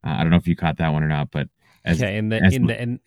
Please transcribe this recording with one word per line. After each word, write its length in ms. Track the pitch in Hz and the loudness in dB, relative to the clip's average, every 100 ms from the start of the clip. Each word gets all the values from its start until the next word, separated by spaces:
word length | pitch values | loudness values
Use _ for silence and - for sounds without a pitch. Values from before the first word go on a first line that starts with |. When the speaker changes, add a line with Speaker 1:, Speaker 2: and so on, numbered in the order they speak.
| - | -4
Speaker 1:
Uh, 40 | |
I 120 | 73 | -2
don't 80 | 82 | 4
know 60 | 87 | 4
if 100 | 87 | 4
you 80 | |
caught 220 | 82 85 - | -2 -2 -2
that 160 | 80 | -2
one 100 | 78 | 0
or 60 | 78 | -2
not, 240 | 76 73 | -2 -4
but 160 | - - _ _ _ | -6 -8 _ _ _
as, 160 | - 85 | -4 -2
Speaker 2:
Yeah, 100 | 107 | 0
in 180 | 104 110 | -2 -2
the, 80 | 110 | 2
Speaker 1:
as 140 | 190 | 2
Speaker 2:
in 80 | 139 | 4
Speaker 1:
m- 40 | 117 | 0
Speaker 2:
the, 120 | 110 | -2
in, 200 | 120 123 | -6 -8